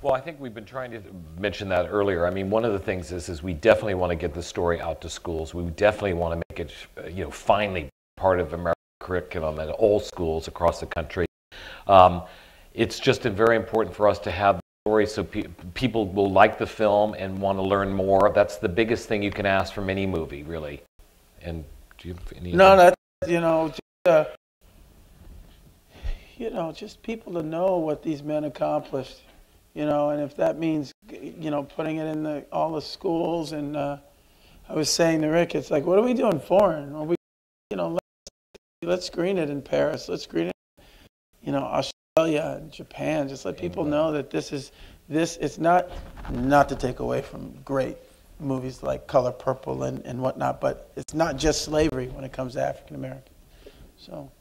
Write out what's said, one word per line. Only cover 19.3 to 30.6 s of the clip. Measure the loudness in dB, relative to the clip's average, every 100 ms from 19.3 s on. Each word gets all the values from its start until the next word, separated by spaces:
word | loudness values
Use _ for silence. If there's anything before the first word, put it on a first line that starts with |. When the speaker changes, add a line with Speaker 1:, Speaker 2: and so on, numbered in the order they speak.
Speaker 1:
can | 0 2
ask | 2 0
from | -4 -4
any | -2 0
movie, | -2 -4 -10
really. | -10 -8 -8 -12 _ _ -20 _ _ -16
And | -10 -10 -12 -20 -20 -20
do | -14
you | -14
have | -14 -12
any | -4
Speaker 2:
No, | 8 10
Speaker 1:
other | 12 10 8 _ _
Speaker 2:
that's, | -2
you | 0
know, | 2 2 0
just, | -6 -18 _ 4
uh, | 4 4 -6 _ _ _ _ -20 -20 -20 -20 -20 -20 -20 -20 -20 _ _ -8 -6 -6 -10 -10
you | -8
know, | -4 -6
just | -8 -14 -14
people | -10 -10 -6
to | -6
know | -4 0 2 2
what | 0 -2
these | -4 -6
men | -4 -4
accomplished, | -4 -4 -2 -2 -2 -8 -8 -14 -20 -20 _ _ _ -6
you | 0
know, | 2 0
and | -2
if | -6 -2
that | -2
means, | 0